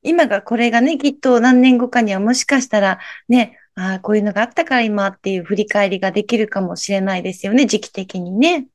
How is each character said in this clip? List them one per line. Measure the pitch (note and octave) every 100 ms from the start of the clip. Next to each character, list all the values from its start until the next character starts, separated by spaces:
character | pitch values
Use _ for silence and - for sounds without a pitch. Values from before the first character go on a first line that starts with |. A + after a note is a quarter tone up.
今 | - E4+ C4
が | G3+
こ | - A#3
れ | A#3+
が | A#3
ね、 | C4+ C#4+
き | C#4+
っ | C#4+
と | C4 A#3+
何 | B3 B3
年 | C4 B3
後 | B3
か | A#3+
に | G#3+
は | F#3+
も | G#3+
し | B3+ -
か | C#4
し | C4
た | G#3+
ら、 | G3 F#3+ - - -
ね、 | B3 G#3+ _ _ -
あ | F#3 F#3+
ー、 |
こ | G#3
う | G#3+
い |
う |
の | G#3
が | G3
あ | A#3+
っ |
た | - E4
か | B3+
ら |
今 | A3 G3+ G3
っ | F#3+
て | G3
い | F#3+
う |
振 | E3 G3+
り | G#3
返 | G#3 G3
り | F#3+
が | F#3+
で | F#3+
き | G#3 A#3
る | G#3+
か | G3
も | F3+ F3
し | -
れ | G3
な | G3 F#3
い |
で | F3+
す | F3+ G3+
よ |
ね、 | A#3+ A#3+
時 | G#3+
期 | -
的 | - F#3+ F#3
に | F3
ね。 | G3 D#4+ E4 C4